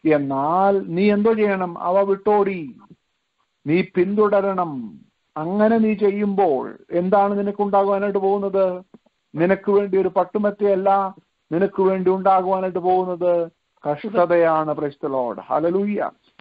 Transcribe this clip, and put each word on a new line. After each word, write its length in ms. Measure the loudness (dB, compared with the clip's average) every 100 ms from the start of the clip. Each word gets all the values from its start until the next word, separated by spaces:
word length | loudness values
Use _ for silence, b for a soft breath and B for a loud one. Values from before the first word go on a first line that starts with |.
| 2
എന്നാൽ 680 | 2 0 -2 0 2 2 0 -2
നീ 260 | 0 2
എന്തോ 200 | 2 2
ചെയ്യണം? 460 | 2 0 0 -4 -6
അവ 240 | -2 0
വിട്ടോടി 720 | 0 0 2 2 2 -2 -10 -14 -20 -20 _ _ _ _ _ _ -2
നീ 160 | 0 0
പിന്തുടരണം. 960 | -2 0 2 2 2 0 -2 -4 -6 -12 -16 _ _ _ -8
അങ്ങനെ 420 | -4 0 2 2
നീ 160 | 0
ചെയ്യുമ്പോൾ 840 | 2 0 0 -2 0 2 0 -4 -12 _
എന്താണ് 480 | -4 2 2 2 0
നിനക്കുണ്ടാകുവാനായിട്ട് 800 | -4 -2 0 2 2 0 0 -2
പോകുന്നത്? 680 | 0 -2 -2 0 0 -2 -12 -20 _ _ _
നിനക്ക് 360 | -2 0 0 2
വേണ്ടി 280 | 0 2 0
ഒരു 100 | 0
പട്ടുമെത്തയല്ല 1040 | 0 -2 -2 -2 0 0 2 2 2 0 -8 _ _ _
നിനക്ക് 300 | -2 -2 2
വേണ്ടി 280 | 0 2 0
ഉണ്ടാകുവാനായിട്ട് 680 | 2 2 2 2 -2 -2 -4
പോകുന്നത്, 720 | 0 0 0 -2 0 0 -2 _ _ _ -6
കഷ്ടതയാണ്. 840 | -6 -4 0 2 4 4 2 -2
Praise 340 | -4 -6 -6 -6
the 80 | -4
Lord. 200 | -4 -8
Hallelujah. 800 | -4 -2 0 -2 -2 -4 -6 _ _ -20